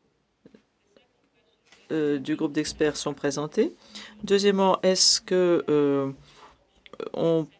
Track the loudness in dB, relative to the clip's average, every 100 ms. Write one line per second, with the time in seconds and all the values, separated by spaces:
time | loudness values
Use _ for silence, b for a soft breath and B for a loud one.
0 | _ _ _ _ _ -20 _ _ _ _
1 | _ _ _ _ _ _ _ _ _ -2
2 | -2 -2 -4 -4 -2 -4 -6 -2 -2 -2
3 | -6 -4 -4 -4 -4 -2 -2 -4 B B
4 | B B -2 2 2 2 2 4 2 2
5 | 2 0 0 2 4 2 2 2 2 0
6 | -2 -8 b b b b _ _ -20 -14
7 | -10 -4 0 0 -2 _